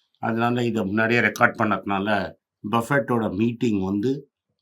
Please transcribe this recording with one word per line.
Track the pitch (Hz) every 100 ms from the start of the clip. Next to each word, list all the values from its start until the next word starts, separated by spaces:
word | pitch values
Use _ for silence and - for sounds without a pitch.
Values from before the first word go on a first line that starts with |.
| _ _
அதனால | 113 113 120 123 120
இதை | 110 95
முன்னாடியே | 107 113 120
ரெக்கார்ட் | 107 - 117 -
பண்ணதுனால | 107 95 101 98 104 104 87 - _ _ 104
பஃபெட்டோட | 117 113 139 - 120 104 95
மீட்டிங் | 117 117 123 101
வந்து | 95 101 120 147 - _ _ _